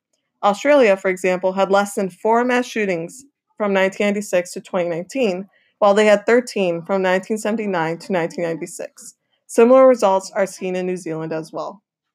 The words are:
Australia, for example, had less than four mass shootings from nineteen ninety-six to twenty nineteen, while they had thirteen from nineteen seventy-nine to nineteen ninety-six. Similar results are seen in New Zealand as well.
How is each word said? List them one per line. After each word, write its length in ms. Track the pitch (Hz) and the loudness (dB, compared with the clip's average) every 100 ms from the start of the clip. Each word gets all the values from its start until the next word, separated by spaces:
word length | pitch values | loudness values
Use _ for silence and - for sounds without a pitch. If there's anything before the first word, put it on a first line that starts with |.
| _ _ _ _ | _ _ _ _
Australia, 560 | 202 202 277 294 233 196 | -2 0 2 4 4 2
for 120 | 196 | 0
example, 440 | 185 185 180 185 | -2 -2 -2 -2
had 160 | 190 190 | 0 2
less 240 | 196 202 | 2 0
than 160 | - 196 | -2 -6
four 340 | 180 220 226 | -4 0 0
mass 220 | 247 247 254 | 2 -2 -2
shootings 580 | 233 202 175 175 - - _ _ - | -4 -4 -4 -6 -14 -20 _ _ -6
from 160 | 208 | -2
nineteen 360 | 196 190 190 208 | 0 0 0 -2
ninety-six 440 | 202 202 180 180 | -2 -2 -4 -4
to 80 | - | -10
twenty 280 | - 196 175 | -8 -4 -4
nineteen, 580 | 165 180 269 233 180 196 _ _ - | -6 -8 -4 -2 -4 -8 _ _ 0
while 160 | 208 | 2
they 140 | 202 214 | 4 4
had 180 | 208 202 | 4 4
thirteen 560 | 233 247 220 185 170 | 0 0 -2 -2 -2
from 220 | 165 196 | -4 -2
nineteen 340 | 185 185 196 220 | 0 0 -2 -6
seventy-nine 600 | 214 220 208 180 160 165 | -4 -4 -4 -2 -4 -6
to 120 | - | -4
nineteen 340 | 190 165 165 165 | -2 -2 -4 -6
ninety-six. 680 | 165 170 - - _ - - _ _ - | -6 -10 -12 -14 _ -20 -20 _ _ -6
Similar 420 | - 233 262 262 | 2 6 8 6
results 440 | 247 214 190 190 | 6 2 0 -2
are 160 | - 190 | -4 -4
seen 280 | - 185 185 | -4 -6 -4
in 120 | 185 | -4
New 100 | 185 | -6
Zealand 340 | 170 160 160 | -6 -8 -6
as 220 | 160 160 | -8 -10
well. 300 | 160 147 190 _ _ _ | -12 -12 -14 _ _ _